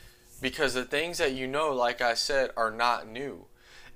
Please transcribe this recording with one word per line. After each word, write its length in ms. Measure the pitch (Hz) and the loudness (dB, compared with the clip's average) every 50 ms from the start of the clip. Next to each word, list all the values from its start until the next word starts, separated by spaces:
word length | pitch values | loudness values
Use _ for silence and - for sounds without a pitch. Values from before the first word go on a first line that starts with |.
| - - - - - - - - | -20 -20 -20 -20 -20 -20 -10 -6
Because 340 | 135 131 135 160 151 131 113 | -6 -4 0 0 0 0 0
the 100 | 127 123 | 0 -2
things 320 | - 143 143 165 175 170 | -2 -2 -2 -2 -2 0
that 160 | - 165 143 131 | 0 0 0 0
you 140 | 131 131 | 0 -2
know, 260 | 131 135 147 160 151 135 | -2 0 0 0 2 2
like 280 | 123 120 123 123 - | 2 2 2 2 2
I 120 | 123 120 113 | 2 2 2
said, 380 | - - - 143 135 127 113 - | 2 0 2 2 2 2 2 0
are 160 | 117 113 110 | 0 0 0
not 360 | 110 113 120 120 117 98 - | 2 2 2 4 2 2 -2
new. 380 | 110 110 123 143 135 98 - - - - - - - - - - - - | -6 -8 -8 -6 -8 -8 -10 -14 -20 -20 -20 -20 -20 -20 -20 -20 -16 -8